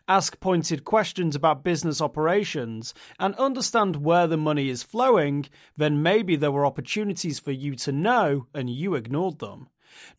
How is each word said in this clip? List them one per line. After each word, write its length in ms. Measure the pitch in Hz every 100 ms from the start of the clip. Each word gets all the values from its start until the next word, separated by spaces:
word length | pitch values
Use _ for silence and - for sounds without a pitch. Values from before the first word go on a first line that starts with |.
| -
ask 320 | 196 - -
pointed 460 | 190 175 156 151
questions 500 | - 220 190 - 170
about 300 | 143 156 147
business 360 | 180 170 165 143
operations, 920 | 151 147 156 196 208 - 120 113 117 - - -
and 160 | 190
understand 640 | 196 269 262 - 233 202 156
where 320 | 147 175 170
the 80 | 160
money 320 | 151 151 139
is 160 | 123
flowing, 640 | - 220 262 226 143 143 139 - - -
then 280 | 151 147
maybe 320 | 160 208 196 156
there 160 | 147
were 120 | 143
opportunities 760 | 143 139 - 214 208 190 175 139
for 100 | -
you 240 | 135 143
to 160 | 135 -
know 560 | 139 190 247 175 143 123
and 160 | - 123
you 240 | 123 180
ignored 460 | 160 113 139 185 -
them. 300 | 104 98 123 _ _ - -